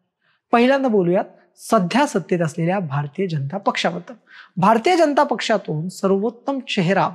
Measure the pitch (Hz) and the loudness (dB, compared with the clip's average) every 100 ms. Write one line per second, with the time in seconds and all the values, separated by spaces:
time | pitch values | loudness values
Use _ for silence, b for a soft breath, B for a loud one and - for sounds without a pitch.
0 | _ _ _ _ _ 240 247 277 269 214 | _ _ _ _ _ 2 4 2 2 2
1 | 170 185 - b b _ - 226 175 233 | 2 0 -2 b b _ 0 0 2 0
2 | 285 202 156 180 165 160 165 196 165 139 | 0 -2 -2 -2 -2 -2 -2 -2 -4 -6
3 | 143 - 196 156 135 190 240 - 185 170 | -6 -6 -4 -4 -4 -4 -4 -2 -4 -4
4 | - 240 B B B - 190 226 349 349 | -12 -20 B B B 0 2 4 2 2
5 | 311 285 294 214 - 208 - 151 180 - | 4 2 0 -2 -2 -2 -2 -6 -6 -4
6 | 196 196 220 240 - 277 - - 170 190 | 0 0 -2 -6 -6 -6 -4 -2 0 2
7 | 156 | 0